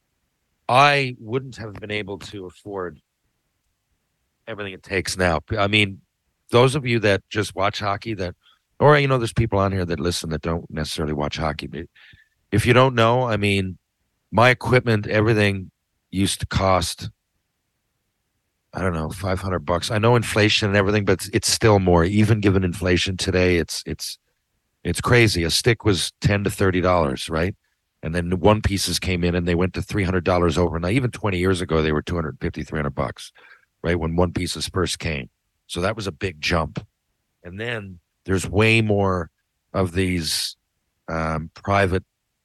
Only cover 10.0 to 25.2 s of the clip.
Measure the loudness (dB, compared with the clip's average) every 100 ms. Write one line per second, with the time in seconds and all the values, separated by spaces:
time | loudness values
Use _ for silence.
10 | -2 -2 -4 -4 -4 -4 -6 -8 -6 -4
11 | -4 -2 -4 -4 -6 -6 -10 -12 -14 _
12 | -20 -20 _ _ _ 0 4 6 4 4
13 | 2 2 0 0 0 0 -2 -8 _ _
14 | _ _ _ 4 4 4 2 2 4 0
15 | 0 2 4 4 2 0 -8 _ _ _
16 | _ -2 0 0 -4 0 2 2 0 -6
17 | -12 -14 _ _ _ _ _ _ _ _
18 | _ _ _ _ _ _ _ -6 -4 -2
19 | -6 -6 -4 -4 -2 -4 -2 -2 -2 0
20 | 4 4 2 2 2 2 2 2 4 2
21 | 2 0 0 -2 0 2 4 6 6 4
22 | 4 4 4 4 4 2 0 -2 0 2
23 | 0 -4 -2 2 2 2 0 -6 -8 -10
24 | -10 -14 _ _ _ _ _ _ -6 -4
25 | 2 4